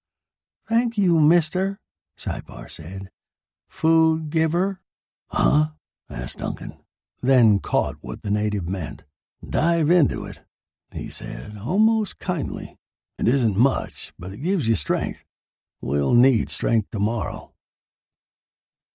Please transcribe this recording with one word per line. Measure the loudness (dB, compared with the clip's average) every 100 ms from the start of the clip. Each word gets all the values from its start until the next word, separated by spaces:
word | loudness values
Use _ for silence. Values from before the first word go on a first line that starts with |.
| _ _ _ _ _ _ -2
"Thank | 0 0 0
you, | 2 4
mister," | 6 4 2 -2 -4 -6 _ _ _ -10
Saipar | -6 -6 -8 -12 -12
said. | -12 -10 -8 -10 _ _ _ _ _ _
"Food | -2 4 4 4 0 -2
giver?" | -2 0 0 -2 -4 _ _ _ _ _
"Huh?" | 0 2 4 0 -4 _ _ -10
asked | -6 -6 -4
Duncan, | -6 -6 -10 -14 _ _ _ _
then | 2 4 6 4
caught | 2 0 -2 -6
what | -10 -8
the | -2
native | 0 0 -2 -2
meant. | -4 -6 -8 _ _ _ _
"Dive | -4 0 0 2 2
into | 4 2 0
it," | -8 -12 _ _ _ _ _
he | -8 -8
said, | -8 -8 -8 -10 -8
almost | -2 2 4 2 -2 -6
kindly. | -4 -2 -4 -6 -8 -14 _ _ _ -2
"It | 0
isn't | 2 2 4
much, | 2 2 -6 -12 -18 -12
but | -10
it | -6
gives | -2 0 0
you | 0
strength. | 0 -2 -2 -8 _ _ _ _ _ _
We'll | -4 -2 2
need | 4 6 4 -2
strength | -4 0 0 0
tomorrow." | -2 -2 -2 -4 -6 -14 _ _ _ _ _ _ _ _ _ _ _ _ _ _